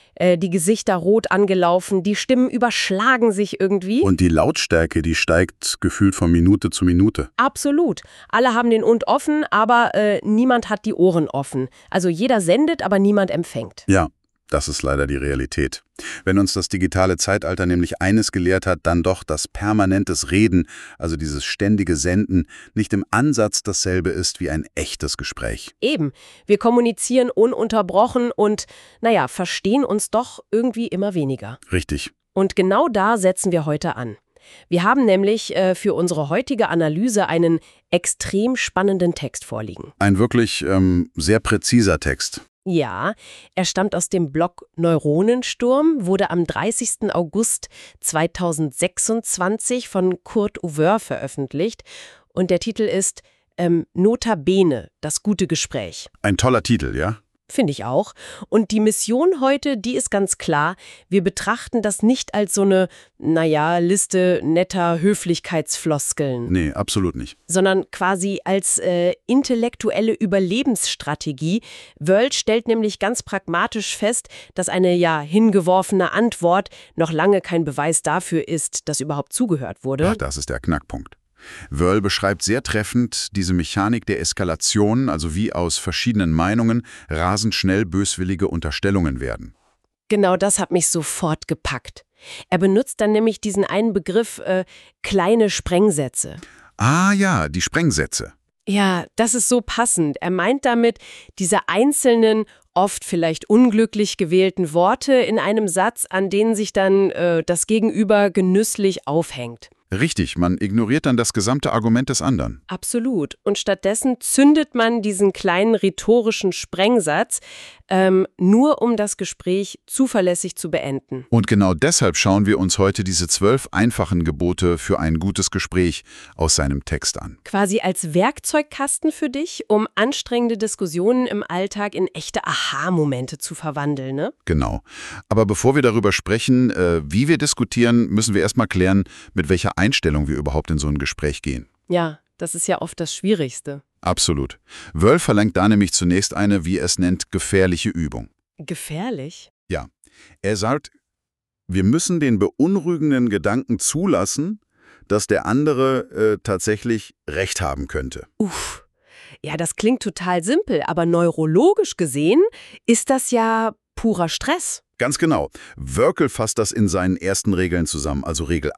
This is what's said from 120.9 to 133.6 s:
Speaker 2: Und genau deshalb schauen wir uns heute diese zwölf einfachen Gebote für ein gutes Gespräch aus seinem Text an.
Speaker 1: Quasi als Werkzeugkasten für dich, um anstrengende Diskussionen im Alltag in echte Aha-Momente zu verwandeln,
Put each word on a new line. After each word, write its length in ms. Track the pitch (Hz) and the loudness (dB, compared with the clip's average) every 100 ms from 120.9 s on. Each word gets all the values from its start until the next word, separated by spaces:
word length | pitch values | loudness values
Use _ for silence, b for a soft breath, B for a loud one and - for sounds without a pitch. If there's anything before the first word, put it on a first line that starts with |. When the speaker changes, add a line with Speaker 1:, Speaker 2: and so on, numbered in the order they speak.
| 135 - 131 - | -6 -8 -10 0
Speaker 2:
Und 180 | 117 - | 2 4
genau 280 | 101 95 | 4 4
deshalb 420 | 85 151 - 98 - | 2 0 2 0 0
schauen 300 | 101 98 101 | 2 2 2
wir 120 | 101 | 2
uns 200 | 92 - | 0 2
heute 260 | 98 98 | 0 0
diese 240 | 95 85 85 | -2 -2 -2
zwölf 400 | - 101 135 - | 0 2 2 0
einfachen 540 | 90 117 - 98 87 | 0 0 0 0 0
Gebote 540 | 82 73 87 90 90 82 | 0 0 -2 0 0 0
für 200 | - 95 | -2 0
ein 200 | 80 80 | 0 0
gutes 320 | 95 92 90 | -2 -2 -4
Gespräch 540 | 95 - 90 87 - - B B - | -4 -4 0 0 -2 -12 B B -4
aus 180 | 80 | 0
seinem 320 | - 69 69 - | 0 0 -4 -4
Text 340 | 76 - - | -6 -4 -8
an. 160 | - - | -12 -18
Speaker 1:
Quasi 360 | - 196 196 208 | -6 -2 0 0
als 340 | 185 180 165 | -2 -4 -2
Werkzeugkasten 960 | 170 226 - - 302 294 - 277 - 311 | 0 0 -2 -2 -2 -2 -6 -4 -2 -2
für 160 | - 302 | -2 -4
dich, 380 | 277 339 - - | -4 -8 -8 0
um 180 | 214 220 | 0 0
anstrengende 640 | - 240 - - 240 240 220 | 0 0 -2 -4 -2 0 -2
Diskussionen 720 | 220 - 185 165 202 254 254 | -4 -4 -6 -2 0 2 0
im 180 | 208 - | -4 -4
Alltag 480 | 175 196 208 202 | -4 -4 -4 -6
in 120 | - 185 | -4 -4
echte 320 | 156 - - - | -6 -8 -6 -4
Aha-Momente 920 | - - 139 170 175 147 127 131 147 | -4 -4 -4 -2 0 0 -2 -6 -10
zu 180 | - | -12
verwandeln, 600 | 160 | -10